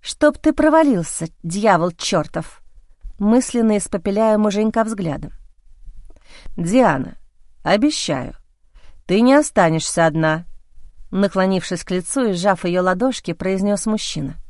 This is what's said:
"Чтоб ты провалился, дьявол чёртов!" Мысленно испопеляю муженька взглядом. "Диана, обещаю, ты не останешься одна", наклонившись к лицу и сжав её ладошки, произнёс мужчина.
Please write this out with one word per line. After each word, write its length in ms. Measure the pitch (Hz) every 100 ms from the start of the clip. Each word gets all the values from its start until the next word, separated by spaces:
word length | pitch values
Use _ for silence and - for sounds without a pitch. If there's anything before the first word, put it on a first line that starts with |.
"Чтоб 360 | - - 302 294
ты 140 | 311
провалился, 760 | 302 311 320 302 208 160 - 160 -
дьявол 520 | 170 185 214 208 175
чёртов!" 680 | 165 - 180 151 165 156 - - - _ _ - -
Мысленно 600 | 202 240 254 240 226 208
испопеляю 640 | - 196 185 196 220 214
муженька 420 | 214 202 220 220
взглядом. 480 | 226 214 165 143 147 - - _ - - - - - - _ - - -
"Диана, 580 | 170 233 233 135 - - - _ - -
обещаю, 720 | - 202 285 302 - 139 127 - _ _ _ - - - -
ты 160 | 190
не 140 | 247 277
останешься 680 | 294 - 170 160 - - 165
одна", 380 | 156 160 156 170 - - - - - -
наклонившись 760 | 185 202 196 185 190 - 175 -
к 60 |
лицу 340 | 185 175 277 240
и 80 |
сжав 320 | 180 196 185 180
её 180 | 180
ладошки, 480 | 185 185 254 247 -
произнёс 540 | 165 185 190 202 202 -
мужчина. 500 | 214 - 156 139 -